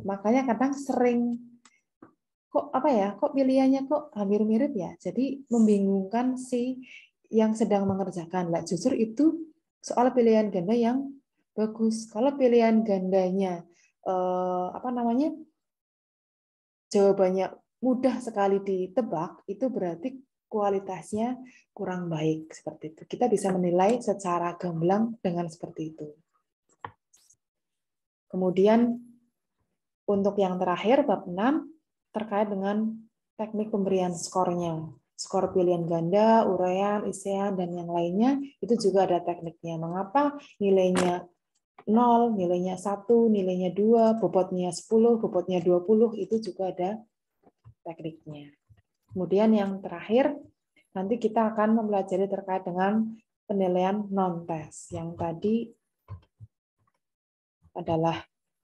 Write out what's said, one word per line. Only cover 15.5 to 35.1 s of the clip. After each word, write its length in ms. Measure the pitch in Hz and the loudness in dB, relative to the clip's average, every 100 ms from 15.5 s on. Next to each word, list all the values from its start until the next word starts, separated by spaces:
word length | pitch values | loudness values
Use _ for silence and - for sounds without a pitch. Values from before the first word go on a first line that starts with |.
| _ _ _ _ _ _ _ _ _ _ _ _ _ _ | _ _ _ _ _ _ _ _ _ _ _ _ _ _
jawabannya 640 | 208 196 196 185 190 185 - _ _ | 4 4 4 2 2 -2 -6 _ _
mudah 400 | 247 247 262 226 | -2 0 0 -2
sekali 400 | - 214 196 196 | -6 0 2 2
ditebak, 800 | 196 185 180 - 226 160 165 - - | 0 -4 -2 -2 -2 -4 -6 -10 -14
itu 160 | 202 262 | -6 -4
berarti 560 | 202 180 165 262 262 - _ _ | -2 -4 -6 -10 -12 -20 _ _
kualitasnya 880 | 214 202 196 196 185 - 208 233 254 - - _ | -2 -2 -2 -4 -12 -8 -4 -4 -6 -12 -20 _
kurang 340 | - 190 185 175 | -12 -8 -6 -6
baik 460 | 156 160 160 - | -2 -2 -2 -6
seperti 400 | - - - 156 | -14 -14 -12 -16
itu. 80 | - | -16
Kita 220 | - 208 247 | -14 -2 0
bisa 260 | 202 196 | 2 0
menilai 460 | 185 180 175 190 240 | 0 2 4 4 2
secara 540 | 226 196 180 175 170 | -2 -4 -2 -2 -2
gamblang 640 | 170 180 165 165 202 233 226 | -4 -6 -2 0 2 0 -2
dengan 300 | 190 170 170 | -4 -4 -6
seperti 420 | - - - 160 | -8 -14 -10 -12
itu. 160 | 160 151 151 _ _ _ _ _ _ - - _ _ _ _ _ _ _ _ _ _ _ _ _ | -10 -16 -16 _ _ _ _ _ _ -20 -20 _ _ _ _ _ _ _ _ _ _ _ _ _
Kemudian 680 | 185 185 180 202 226 240 233 - - _ _ _ _ _ _ _ _ - | -2 0 4 6 6 4 -2 -10 -20 _ _ _ _ _ _ _ _ -2
untuk 300 | 202 196 202 | 0 0 2
yang 180 | 190 180 | 0 0
terakhir, 480 | 185 175 202 277 | -2 0 2 2
bab 220 | 277 190 - | 4 0 -2
enam, 480 | 175 226 320 - - _ _ _ | -2 0 0 -4 -16 _ _ _
terkait 340 | 220 214 202 214 | -10 -4 -2 -2
dengan 480 | 196 196 214 220 226 - _ _ | -2 -2 -2 -2 -6 -14 _ _
teknik 340 | _ 214 208 214 | _ -8 -6 -4
pemberian 400 | 202 190 190 180 | -2 0 0 0
skornya. 760 | 170 - 190 185 175 170 160 160 - _ | -4 -6 -2 0 0 -2 -4 -8 -16 _